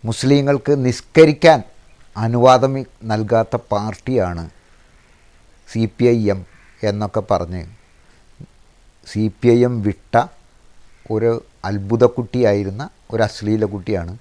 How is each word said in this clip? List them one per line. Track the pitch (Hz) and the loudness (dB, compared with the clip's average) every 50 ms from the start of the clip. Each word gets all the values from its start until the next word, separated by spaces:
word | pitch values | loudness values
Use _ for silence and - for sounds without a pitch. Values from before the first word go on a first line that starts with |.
| - | -6
മുസ്ലിങ്ങൾക്ക് | 113 113 - - 131 143 143 139 143 143 139 - 143 147 139 127 | -6 -6 -2 2 2 4 4 4 0 -2 -2 0 -2 -2 0 0
നിസ്കരിക്കാൻ | 127 120 - - - _ 160 160 156 151 - - 165 156 123 101 - - - - - - _ - - - | -2 -4 -4 -12 0 _ 6 6 6 6 4 4 4 4 4 0 -10 -20 -20 -20 -20 -20 _ -20 -16 -8
അനുവാദം | - 110 117 120 120 120 127 127 127 127 135 135 135 131 - _ _ 110 | -6 -4 -2 0 4 6 6 6 6 2 0 -2 -6 -10 -12 _ _ -8
നൽകാത്ത | 113 110 107 110 104 117 113 110 - - 110 - - | -6 -4 -4 -2 0 0 0 0 -2 -6 -8 -4 -4
പാർട്ടിയാണ് | 104 101 104 110 107 - _ 131 131 120 92 90 85 85 85 78 _ - _ _ _ _ _ _ _ _ _ _ _ _ _ _ _ _ _ _ _ _ _ - | -4 -4 -4 -6 -10 -8 _ -4 -2 -2 -2 -2 -6 -8 -10 -14 _ -20 _ _ _ _ _ _ _ _ _ _ _ _ _ _ _ _ _ _ _ _ _ -10
സി | - 113 113 104 - - | -4 -4 -4 -4 -2 0
പി | 120 | 2
ഐ | 120 120 117 107 101 | 2 2 2 0 -2
എം | 98 95 90 - - - _ - _ _ - | -2 -4 -8 -16 -20 -20 _ -20 _ _ -4
എന്നൊക്കെ | 104 101 104 107 98 - 110 101 - | -4 -2 -4 -6 -4 -4 -6 -2 -2
പറഞ്ഞ് | 101 87 87 85 90 90 82 87 107 - _ _ _ _ _ _ _ _ _ _ _ _ - _ _ _ _ _ _ _ _ - _ _ _ | -2 -2 -2 -6 -8 -12 -12 -14 -18 -20 _ _ _ _ _ _ _ _ _ _ _ _ -20 _ _ _ _ _ _ _ _ -20 _ _ _
സി | - - 104 110 107 - _ | -10 -4 -4 -4 -4 -4 _
പി | - 123 | 2 4
ഐ | 117 120 123 | 4 4 2
എം | 123 123 113 | 0 0 -2
വിട്ട | 98 107 95 - _ _ - 117 131 180 - - _ _ _ _ _ - - - - - - _ _ - | -4 -4 -6 -6 _ _ -2 -2 -2 -2 -12 -20 _ _ _ _ _ -20 -20 -20 -20 -20 -20 _ _ -6
ഒരു | 110 110 113 117 117 117 - - _ _ - | -4 0 0 0 -2 -2 -6 -16 _ _ -8
അത്ഭുത | 95 104 101 98 98 113 113 123 | -6 -6 -6 -4 -4 2 2 2
കുട്ടിയായിരുന്ന | 120 - - 120 - - 123 123 107 101 101 101 98 98 107 143 - _ _ _ _ | 2 2 -2 -10 -6 -2 0 2 2 2 0 -2 -6 -8 -10 -14 -16 _ _ _ _
ഒരു | 117 110 | -4 -2
അശ്ലീല | 110 104 - - 107 104 110 107 107 | -2 -2 -4 -6 -4 -2 0 0 -2
കുട്ടിയാണ് | 98 104 101 92 110 104 90 85 85 92 117 | -4 -4 -8 -6 -6 -6 -6 -6 -8 -12 -16